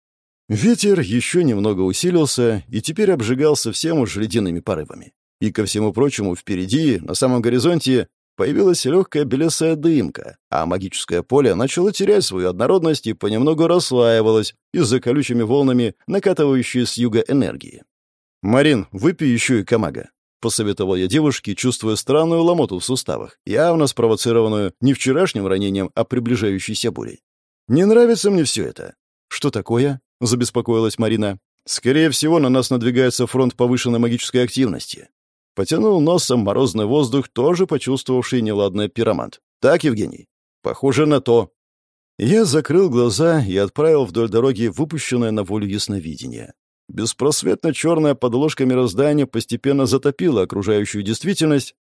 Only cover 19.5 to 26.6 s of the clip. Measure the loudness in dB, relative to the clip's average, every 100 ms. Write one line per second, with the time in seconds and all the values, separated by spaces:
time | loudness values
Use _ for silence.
19.5 | 0 2 0 0 -6 -14 _ _ _ -4
20.5 | -2 -2 -2 -2 0 0 2 0 -2 -6
21.5 | -4 -2 -2 -2 -4 0 0 2 2 2
22.5 | 2 0 -4 -4 -4 -4 -8 -10 _ -4
23.5 | 0 2 2 0 2 0 2 2 2 2
24.5 | 0 -4 0 0 2 0 2 0 -2 -2
25.5 | -2 0 -2 -4 -4 -4 -4 -2 -2 0
26.5 | -2